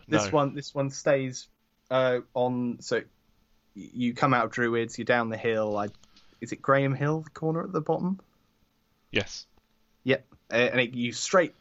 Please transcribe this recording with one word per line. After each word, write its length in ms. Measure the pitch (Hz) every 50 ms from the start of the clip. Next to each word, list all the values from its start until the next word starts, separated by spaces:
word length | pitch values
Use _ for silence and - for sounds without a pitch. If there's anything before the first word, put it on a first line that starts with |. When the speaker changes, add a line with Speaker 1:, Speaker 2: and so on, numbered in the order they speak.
| _
Speaker 1:
This 180 | - - 104 104
Speaker 2:
No. 60 | 98
Speaker 1:
one, 220 | 95 147 139 139 -
this 200 | 143 139 - -
one 160 | 143 139 139
stays, 580 | 139 - - 156 143 135 135 127 127 - - - _ _ _ _ _ _ _ -
uh, 300 | 127 131 131 127 127 123 - _ -
on. 440 | 123 123 127 127 123 123 120 117 120
So 180 | - - 127
y-, 60 | 110 - - _ _ _ _ _ _ _ _ _ _ _ _ - 101 90 - -
you 200 | 123 123 120 113
come 200 | - - 139 131
out 120 | 120 117
of 60 | 113
Druids, 460 | - 127 120 117 117 117 113 113 -
you're 80 | - 113
down 240 | - 123 120 117 113
the 80 | 110
hill. 400 | 107 - 117 113 110 110 107 104
I, 100 | 104 104 104 - - - _ _ - - - _ -
is 100 | - -
it 100 | 147 -
Graham 320 | - - 135 139 139 139 135
Hill, 280 | 135 143 147 156 160
the 80 | 156 -
corner 320 | - - 156 160 160 165 190
at 80 | 185 185
the 80 | 160
bottom? 380 | 151 - 160 156 170 180 196 190 - _ _ _ _ _ _ _ _ _ _ _ _ _ _ _ _ _
Speaker 2:
Yes. 360 | - 107 95 - - - - _ _ _ _ _ _ _ _ _ _ _ -
Speaker 1:
Yep. 220 | 127 131 131 - _ - - _ -
Uh, 40 | -
and 240 | 117 123 123 - 127
it, 140 | 123 117 127
you 180 | 120 120 120
straight, 440 | 113 - - - - 185 170 - - _